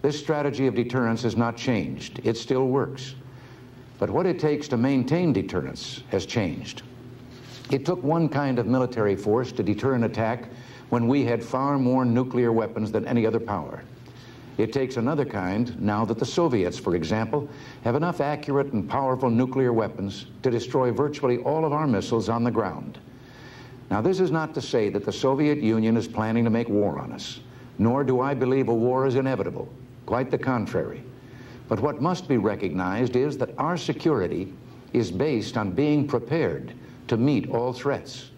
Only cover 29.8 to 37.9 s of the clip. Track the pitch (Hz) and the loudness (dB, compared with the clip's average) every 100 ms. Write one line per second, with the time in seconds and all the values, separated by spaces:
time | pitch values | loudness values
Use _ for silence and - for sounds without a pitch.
29.8 | - - - 117 131 131 135 123 101 87 | -20 -18 -2 -2 0 0 0 0 0 -2
30.8 | 67 - - - - - - - - 107 | -2 -6 -14 -18 -20 -20 -18 -18 -4 0
31.8 | 147 147 151 180 - 127 98 98 98 85 | 0 0 0 -2 2 2 2 0 -2 -2
32.8 | 90 101 123 123 143 131 120 - 147 175 | -2 0 2 2 0 -2 -6 -2 -2 -2
33.8 | - 151 170 135 87 80 98 - - - | -4 0 2 2 0 -2 -6 -10 -18 -20
34.8 | - 123 104 90 151 123 101 120 104 90 | -4 -2 0 0 0 0 -2 -2 -2 0
35.8 | 147 147 139 120 117 160 117 71 - - | 2 2 2 -2 0 0 0 -2 -8 -14
36.8 | - - - 113 135 127 131 117 123 123 | -18 -18 -2 2 4 2 2 -2 -2 -2
37.8 | 143 | -2